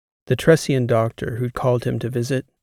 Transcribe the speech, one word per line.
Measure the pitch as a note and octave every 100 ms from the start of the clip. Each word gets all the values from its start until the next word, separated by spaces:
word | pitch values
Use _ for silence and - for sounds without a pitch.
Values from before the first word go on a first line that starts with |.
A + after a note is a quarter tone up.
| _ _ -
The | B2+
Tressian | - D#3+ - C3 A#2+
doctor | A2+ A2+ - - A#2
who'd | B2
called | - C3 B2
him | B2 A#2+
to | A#2
visit, | B2 B2 C3 - _